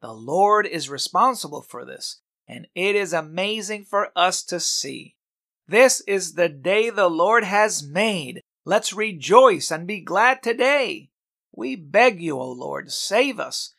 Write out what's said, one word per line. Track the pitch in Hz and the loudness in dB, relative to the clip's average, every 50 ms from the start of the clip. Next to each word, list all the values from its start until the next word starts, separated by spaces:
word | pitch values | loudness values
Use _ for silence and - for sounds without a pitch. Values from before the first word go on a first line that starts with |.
The | - 117 | -16 -16
Lord | 110 110 113 120 147 180 196 208 208 214 202 175 | -16 -14 -8 -2 2 4 4 6 6 4 2 0
is | - 165 143 135 | -4 -6 -8 -8
responsible | 139 135 - - - 180 220 262 254 208 - 143 147 139 | -8 -8 -8 -2 0 2 2 2 2 -2 -8 -10 -12 -12
for | 123 - - 123 123 | -14 -14 -16 -16 -14
this, | 127 - - - - - _ _ _ _ _ _ | -14 -16 -12 -12 -12 -14 _ _ _ _ _ _
and | _ 123 123 - _ _ | _ -18 -18 -18 _ _
it | - 180 196 202 208 | -2 -2 0 2 0
is | 202 175 165 | 0 0 -2
amazing | 165 156 151 160 175 190 202 214 226 202 190 214 208 202 | -4 -4 -4 -6 -6 -4 -4 -4 -6 -6 -8 -10 -10 -10
for | _ - 202 208 - _ | _ -2 -2 -2 -2 _
us | - 175 185 185 - - | 2 2 2 2 -2 -6
to | - - 175 | -6 -6 -4
see. | 160 - - - - 139 135 127 - - _ _ _ _ _ _ _ _ _ _ _ | -4 -4 -4 -4 -6 -8 -10 -12 -16 -18 _ _ _ _ _ _ _ _ _ _ _
This | _ - 214 254 254 254 - | _ 4 6 6 6 6 2
is | - - 196 196 175 170 160 | -2 -2 -2 -2 -2 -6 -2
the | 170 175 170 | 0 0 0
day | 147 143 131 170 190 214 220 233 | 0 -4 -2 0 2 2 2 0
the | 226 202 202 180 | 0 2 2 2
Lord | 165 160 170 196 220 233 214 | 4 2 2 4 4 2 2
has | 185 196 202 214 214 190 - | 2 2 2 2 2 2 -4
made. | 151 143 143 175 208 226 208 180 147 127 - - _ _ _ _ _ | -8 -6 -2 -2 0 0 -2 -4 -6 -8 -12 -14 _ _ _ _ _
Let's | 151 180 214 214 - | 0 0 0 0 -2
rejoice | 202 190 214 220 196 160 131 127 185 240 262 254 202 156 127 - | -4 -4 -4 -4 -4 -8 -2 6 8 8 8 8 6 4 -2 -6
and | 165 156 170 175 | -6 -6 -6 -8
be | 214 202 | -8 -10
glad | 156 143 160 190 220 247 262 254 - | -8 -4 0 2 4 4 2 0 -2
today. | 233 233 247 247 262 285 294 262 208 - - - _ _ _ _ _ _ _ _ _ _ | -6 -2 0 2 2 2 2 0 -2 -6 -10 -12 _ _ _ _ _ _ _ _ _ _
We | - 226 - 262 202 | -10 -10 -10 -10 -10
beg | 160 143 139 202 240 254 226 175 | -14 0 4 6 6 6 4 0
you, | 170 165 147 131 | -6 -6 -6 -4
O | 127 131 | -6 -8
Lord, | 127 123 127 143 139 139 - - | -10 -10 -10 -8 -8 -8 -10 -10
save | - - - - 190 214 269 285 247 208 | -10 -8 -6 -2 0 0 0 0 -2 -6
us. | - - - - - - _ | -8 -8 -8 -10 -10 -10 _